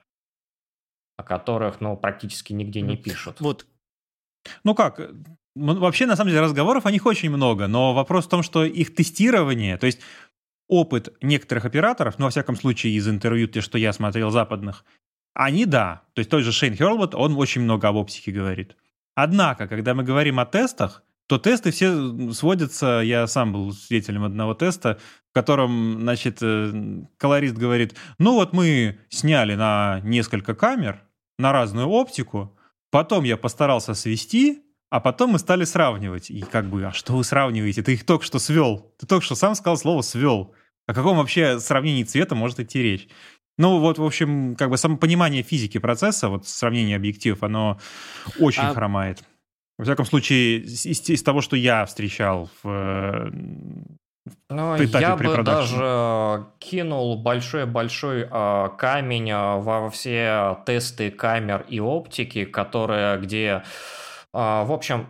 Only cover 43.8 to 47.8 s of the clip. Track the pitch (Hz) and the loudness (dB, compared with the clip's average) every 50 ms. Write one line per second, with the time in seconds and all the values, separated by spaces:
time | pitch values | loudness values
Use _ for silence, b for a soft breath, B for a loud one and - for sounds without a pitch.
43.8 | 151 165 156 156 156 156 143 - 165 147 147 139 135 127 120 - 143 131 127 127 | 4 4 2 2 0 -2 0 0 0 0 0 -2 -2 -4 -2 -2 0 0 0 0
44.8 | - 160 156 151 170 160 170 175 175 156 143 131 120 - 165 139 107 101 - 107 | 0 0 0 2 2 2 4 4 2 2 0 -2 -4 -2 -2 -2 -2 -2 -4 -2
45.8 | 117 117 120 - 196 214 208 - - 104 98 95 - - - - 123 117 117 120 | -2 -2 -2 0 0 0 0 0 -2 -2 -2 -4 -6 -10 -6 -4 -2 0 0 0
46.8 | 110 104 104 101 98 104 104 104 - 117 101 101 107 104 110 110 107 107 98 101 | 0 0 0 0 -2 -4 -4 -2 -2 -2 -2 -2 -2 -2 -2 0 0 -2 -2 -4